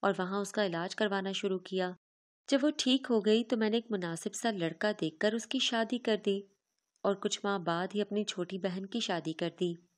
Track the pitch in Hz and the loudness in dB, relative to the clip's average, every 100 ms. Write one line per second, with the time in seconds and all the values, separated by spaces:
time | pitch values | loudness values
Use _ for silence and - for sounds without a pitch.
0 | 202 185 185 196 196 - 202 165 180 - | 2 2 0 -2 -2 0 0 0 -4 -2
1 | 214 196 196 190 202 190 185 185 180 185 | 0 0 -2 -2 -2 -4 -4 -2 -2 -4
2 | _ _ _ _ - 269 285 294 - 262 | _ _ _ _ 0 4 4 2 2 2
3 | 269 233 202 220 233 233 220 226 233 208 | 4 2 6 4 4 0 2 0 0 -4
4 | 180 165 - 196 233 208 165 165 214 208 | -2 -4 -6 -4 -2 0 -2 0 -2 0
5 | 160 156 208 226 - 262 254 233 220 247 | -4 0 0 0 -2 -2 0 0 0 -2
6 | 240 214 214 196 202 _ _ _ _ _ | 0 0 2 -2 -2 _ _ _ _ _
7 | 196 196 202 - 202 202 170 170 185 208 | 0 0 -2 -2 -2 -2 0 0 0 -2
8 | 208 208 208 - 175 190 185 180 190 233 | -2 -2 -2 -4 -4 -2 -4 -4 -6 -4
9 | 214 175 156 160 175 165 180 170 _ | -2 -2 -2 -4 -4 -2 -4 -4 _